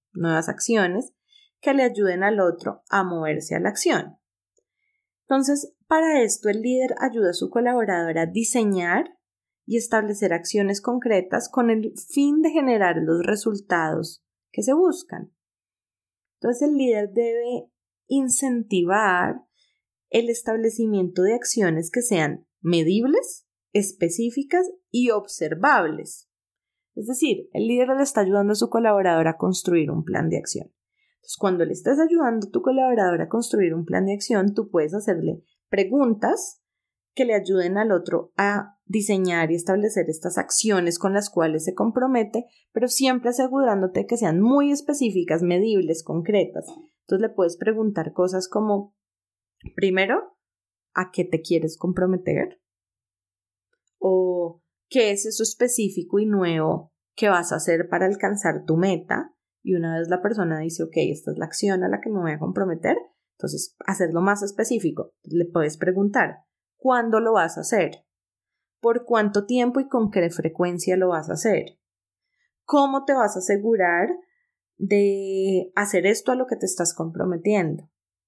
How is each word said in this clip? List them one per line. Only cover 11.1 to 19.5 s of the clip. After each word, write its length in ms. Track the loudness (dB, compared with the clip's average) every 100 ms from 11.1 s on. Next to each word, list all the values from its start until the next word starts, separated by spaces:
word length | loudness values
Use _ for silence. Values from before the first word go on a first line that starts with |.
| 2 2 -4 -2
con 200 | 0 2
el 240 | 2 -2 -8 -4
fin 320 | 0 2 4
de 100 | 2
generar 460 | 2 2 4 2 2
los 280 | 0 0 0
resultados 1000 | -2 -2 -4 -2 -2 0 -2 -6 -12 _ _ _
que 120 | -4
se 100 | 2
buscan. 600 | 4 4 0 -8 -14 -16 _ _ _ _ _ _ _ _ _ _ _
Entonces, 300 | -2 0 0
el 80 | 2
líder 340 | 2 2 0
debe 600 | 0 0 -2 -4 -6 -10 _ _ _ -2
incentivar 1400 | 0 0 0 0 -2 0 0 2 2 2 2 0 -4 -12